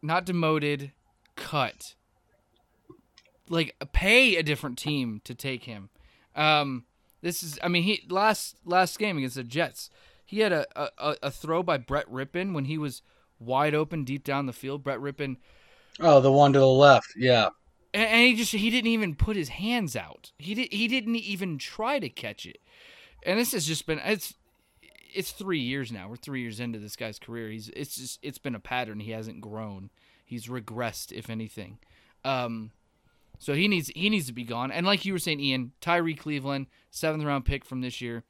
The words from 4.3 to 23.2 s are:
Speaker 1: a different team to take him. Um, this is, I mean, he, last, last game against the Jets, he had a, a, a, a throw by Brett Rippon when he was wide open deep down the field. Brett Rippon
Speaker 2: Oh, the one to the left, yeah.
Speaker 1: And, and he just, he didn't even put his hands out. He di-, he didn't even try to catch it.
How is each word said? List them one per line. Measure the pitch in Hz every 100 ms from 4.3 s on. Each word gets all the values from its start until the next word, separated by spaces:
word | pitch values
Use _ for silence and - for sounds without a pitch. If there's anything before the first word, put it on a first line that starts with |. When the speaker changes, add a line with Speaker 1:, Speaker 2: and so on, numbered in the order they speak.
| 175
Speaker 1:
a |
different | 151 147 147 123
team | 151 147 123 104 -
to | 123
take | 139 127 -
him. | 107 98 _ _ _ _ -
Um, | 151 151 139 127 - _ _ _
this | 170 170
is, | 170 143
I | 175
mean, | 175
he, | 175 208 -
last, | 185 214 208 - - -
last | 180 180 -
game | 214 165
against | 131 123
the |
Jets, | 120 135 165 - - _ - _ _
he | 208
had | 220
a, | 165 - -
a, | 143 -
a, | 147 147
a | 139
throw | 131 151 165
by | 175 143
Brett | 117 139 -
Rippon | 127 139 175 190
when | 165 135
he | 156
was | 147 - _ _ _ _
wide | 117 131 151 147
open | 156 165
deep | 127 139
down | - 139 135
the |
field. | 117 135 143
Brett | 139 127
Rippon | 143 139 139 127 _ - _ _ _ -
Speaker 2:
Oh, | 165 143
the | 135
one | 139 143
to | 139
the | 135
left, | 131 143 123 - 104
yeah. | 127 120 98 - _ _ _
Speaker 1:
And, | 202 220
and | 226
he | 247 226
just, | 233
he | 220 220
didn't | 247 226
even | 226 202 147
put | - 208
his | 139
hands | - 208 240 175 110
out. | 82 - - _
He | 151 214
di-, | 254
he | 202 226
didn't | 262 220 233
even | 190 190 190 147
try | - - 226 285
to | 151
catch | - 110 107 -
it. | - _ - - - - -